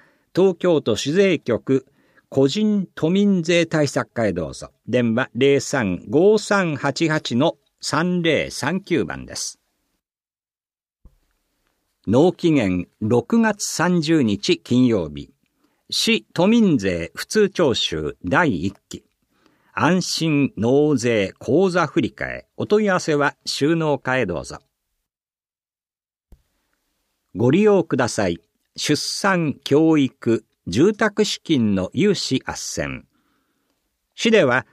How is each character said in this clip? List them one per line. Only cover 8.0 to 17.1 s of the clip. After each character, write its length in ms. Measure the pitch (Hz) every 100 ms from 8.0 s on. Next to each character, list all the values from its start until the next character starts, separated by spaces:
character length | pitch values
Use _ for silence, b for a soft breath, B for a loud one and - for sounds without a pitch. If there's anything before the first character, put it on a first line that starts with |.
| 180 180
零 300 | 165 127 69
三 300 | - 139 190
九 240 | - 156 80
番 200 | 65 62
で 100 | -
す。 240 | - - _ _ _ _ _ _ _ _ _ _ _ _ _ _ _ _ _ _ _ _ _ _ _ _ -
納 280 | 120 175
期 180 | 170 170
限 380 | 143 98 90 85 _
六 400 | 107 120 - 233
月 260 | 220 208 -
三 360 | - 170 180
十 220 | 151 165
日 360 | 113 98 - 175
金 280 | - 120 127
曜 220 | 107 78
日。 220 | 71 69 _ _ _ _ _ _
市 360 | - - 220 -
都 140 | - 185
民 300 | 240 202 135
税 340 | 95 85 82